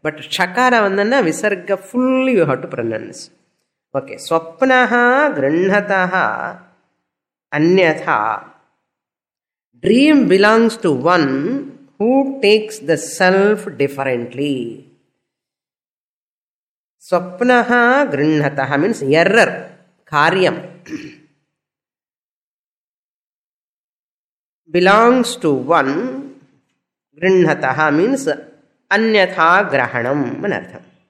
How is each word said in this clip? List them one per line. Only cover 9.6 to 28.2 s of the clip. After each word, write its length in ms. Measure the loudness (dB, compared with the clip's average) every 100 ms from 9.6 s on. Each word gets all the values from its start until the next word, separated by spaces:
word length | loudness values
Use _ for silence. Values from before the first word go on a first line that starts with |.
| _ _
Dream 340 | 0 2 4 4 4
belongs 460 | 4 4 4 2 0
to 60 | -2
one 380 | 0 2 2 2 -2 -4 -6 -10 -18 _ _
who 420 | 0 0 0 -2 0
takes 300 | 0 -2 -12 -4
the 80 | -4 -4 0
self 400 | 2 2 2 0 -6 -4
differently. 760 | -4 -4 -4 -4 -6 -8 -6 -6 -8 -14 -20 _ _ _ _ _ _ _ _ _ _ _ _ _ _ _ _ _ _ _ _ _ -4
ஸ்வப்னஹா 720 | -4 -4 -4 2 2 2 2 2 2 0
கிருண்ணதஹா 640 | 0 0 0 0 -2 -2 -2
means 180 | -2 -2 0 2
error, 260 | 4 4 2 -2 -14 -20 _ _ _
காரியம். 500 | 0 2 2 0 -2 -12 -20 -16 -16 -16 -20 _ _ _ _ _ _ _ _ _ _ _ _ _ _ _ _ _ _ _ _ _ _ _ _ _ _ _ _ _ _ _ _ _ _ _ 0
Belongs 520 | 4 6 6 4 0 -2
to 80 | -2 -2 2 2
one, 140 | 2 -2 -6 -10 -16 -20 _ _ _ _ _ _ _ _
கிருண்ணதஹா 680 | 2 4 4 2 -2 0 0 2
means 240 | 0 0